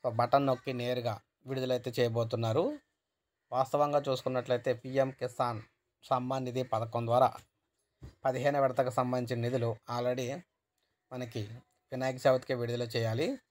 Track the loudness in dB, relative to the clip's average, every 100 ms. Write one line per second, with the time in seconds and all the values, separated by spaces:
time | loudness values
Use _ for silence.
0 | -2 0 4 4 4 0 -2 -4 -2 -2
1 | -2 -6 _ _ -6 -4 0 0 -2 0
2 | 2 2 0 0 2 2 0 -4 _ _
3 | _ _ _ _ _ -2 0 2 2 2
4 | 2 -2 -2 -4 0 -2 0 -4 -2 0
5 | 0 -2 -8 -2 -2 -2 -12 _ _ _
6 | -2 -2 0 -2 -2 -4 -2 -2 -2 -4
7 | 2 4 4 2 -20 _ _ _ _ _
8 | -20 _ -2 2 0 4 2 2 0 0
9 | 0 -2 -2 -2 0 0 -2 -4 -6 -2
10 | -2 -2 -4 -8 -14 _ _ _ _ _
11 | _ -10 -8 -8 -8 -12 _ _ _ -4
12 | -4 2 4 4 0 -4 -2 -4 -2 -2
13 | -2 0 -2 -4 _